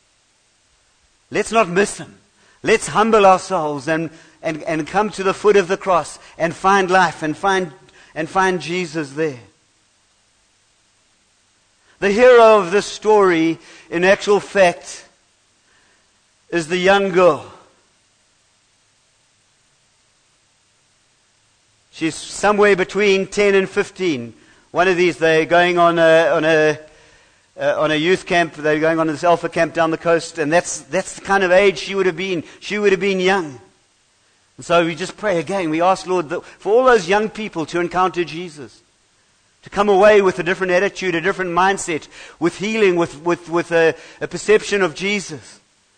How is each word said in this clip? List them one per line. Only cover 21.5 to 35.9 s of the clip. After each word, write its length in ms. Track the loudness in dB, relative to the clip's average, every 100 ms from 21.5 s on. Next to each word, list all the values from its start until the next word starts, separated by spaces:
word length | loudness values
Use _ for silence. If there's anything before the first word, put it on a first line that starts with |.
| _ _ _ _
She's 220 | -8 -6
somewhere 600 | -6 -12 -4 -2 2 4 2
between 500 | 0 0 0 0 -2
ten 280 | -2 2
and 140 | 2 0
fifteen. 680 | -4 -6 -4 -4 -4 -8 -18 _ _ _
One 180 | 0 0
of 80 | 2
these, 220 | 0 2
they're 280 | 2 2 2
going 320 | 2 2 2
on 200 | 2 4
a, 300 | 4 4 4
on 140 | 0
a, 340 | 2 2 2 0 -8 _ _ _ _ _ _ -6
uh, 180 | -4 -2
on 120 | -2
a 40 |
youth 300 | 0 0 -2 0
camp. 280 | -2 -2
They're 260 | -2 -2 0
going 180 | 0 0
on 80 | -2
this 160 | -2
Alpha 260 | 0 0 0
camp 260 | -4 -4
down 160 | 0 -2
the 80 | -2
coast, 400 | 0 -2 -2 -8
and 120 | 0
that's, 300 | 0 -2 -10
that's 340 | -8 -6 -6
the 60 | -12
kind 240 | -2 0
of 80 | 4
age 260 | 4 4 0
she 160 | -6
would 120 | -2 -2
have 100 | -2
been. 260 | -6 -6 -8 -16
She 200 | -8 -2
would 120 | 0
have 100 | 2
been 200 | 0 0
young. 400 | 0 0 -2 -14 _ _ _ _ _ _ _ _ _ _
And 80 |
so 200 | -2 0 0
we 80 |
just 220 | -4 -10 -6
pray 220 | -2 -2
again. 300 | -2 -4 -4
We 140 | 0
ask, 240 | 0